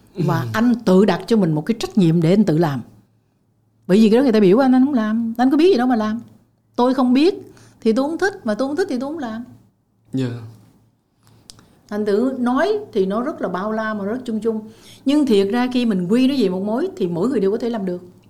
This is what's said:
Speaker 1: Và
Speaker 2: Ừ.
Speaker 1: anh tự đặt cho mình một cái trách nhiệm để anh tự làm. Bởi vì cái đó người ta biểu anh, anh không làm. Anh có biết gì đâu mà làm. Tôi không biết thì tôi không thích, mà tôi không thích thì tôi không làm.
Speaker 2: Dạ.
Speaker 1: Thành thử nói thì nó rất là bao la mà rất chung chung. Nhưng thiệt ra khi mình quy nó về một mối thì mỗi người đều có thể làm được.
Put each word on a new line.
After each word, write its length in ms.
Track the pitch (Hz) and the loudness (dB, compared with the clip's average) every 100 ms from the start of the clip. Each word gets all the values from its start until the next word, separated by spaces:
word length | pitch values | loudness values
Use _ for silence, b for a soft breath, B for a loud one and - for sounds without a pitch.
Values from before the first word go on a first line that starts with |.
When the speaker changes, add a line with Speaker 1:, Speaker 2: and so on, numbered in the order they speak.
| _ | _
Speaker 1:
Và 260 | - 160 - | -6 -2 -2
Speaker 2:
Ừ. 80 | 117 | -2
Speaker 1:
anh 220 | 214 240 | 0 0
tự 300 | 240 - 185 | 2 2 4
đặt 160 | 208 170 - | 4 2 0
cho 100 | 226 | 0
mình 160 | 175 | 2
một 140 | 151 156 | 0 -2
cái 100 | 226 | -4
trách 200 | - - | -4 2
nhiệm 240 | 175 165 | 2 4
để 80 | 160 | 4
anh 140 | 196 | 4
tự 140 | 202 156 | 2 2
làm. 220 | 165 135 110 - _ _ _ _ _ _ _ _ - | 0 -2 -8 -18 _ _ _ _ _ _ _ _ 0
Bởi 120 | 190 | 4
vì 120 | 226 | 6
cái 80 | 226 | 4
đó 40 | |
người 100 | 277 | 4
ta 80 | 220 | 4
biểu 180 | 196 214 | 4 4
anh, 140 | 262 | 4
anh 100 | 254 | 4
không 100 | 262 | 2
làm. 400 | 269 214 220 226 226 | 0 -2 -2 -4 -2
Anh 120 | 262 | 0
có 60 | 294 | 4
biết 140 | 349 | 4
gì 80 | 320 | 4
đâu 80 | 254 | 2
mà 100 | 240 | 0
làm. 240 | 214 226 - - _ _ _ - | -2 -6 -10 -20 _ _ _ -2
Tôi 180 | 247 | 0
không 180 | 269 247 | 2 2
biết 220 | 254 330 403 - B B _ | 2 2 0 -8 B B _
thì 120 | 220 | 0
tôi 160 | 220 277 | 0 -2
không 100 | 330 | -2
thích, 280 | 381 392 233 | -4 -4 -6
mà 80 | |
tôi 140 | 214 262 | -4 -4
không 80 | 302 | -4
thích 100 | 370 | -4
thì 80 | 254 | -6
tôi 120 | 269 | -8
không 80 | 330 | -8
làm. 260 | 240 226 247 - _ _ _ _ _ | -10 -12 -14 -20 _ _ _ _ _
Speaker 2:
Dạ. 160 | 131 127 117 - - _ _ _ _ _ _ b b b b b b - | -6 -6 -8 -14 -20 _ _ _ _ _ _ b b b b b b -10
Speaker 1:
Thành 180 | 208 208 | -6 -2
thử 280 | 202 254 262 | 0 0 -2
nói 400 | 240 262 349 427 - | -2 0 0 -2 -4
thì 140 | 226 190 | -2 -2
nó 160 | 208 | -2
rất 180 | 262 - | -6 -6
là 60 | 196 | -6
bao 240 | 180 208 | -6 -6
la 220 | 220 214 | -6 -6
mà 100 | 214 | -6
rất 140 | 196 247 | -6 -8
chung 160 | 254 220 | -8 -6
chung. 200 | 226 220 214 B B B | -4 -6 -8 B B B
Nhưng 220 | - 294 277 | -2 0 2
thiệt 220 | 202 196 | 2 2
ra 160 | 240 247 | 0 -2
khi 140 | 254 240 | -2 0
mình 200 | 190 175 | -2 0
quy 180 | 233 262 | 2 2
nó 60 | 277 | 2
về 100 | 196 | -2
một 140 | 185 | -2
mối 260 | 202 233 370 - | -4 -4 -4 -4
thì 100 | - | -4
mỗi 220 | 170 220 | -2 -2
người 120 | 269 | 0
đều 100 | 196 | 0
có 80 | 226 | -2
thể 120 | 233 | -4
làm 140 | 233 | -6
được. 180 | 185 175 - - | -6 -8 -10 -20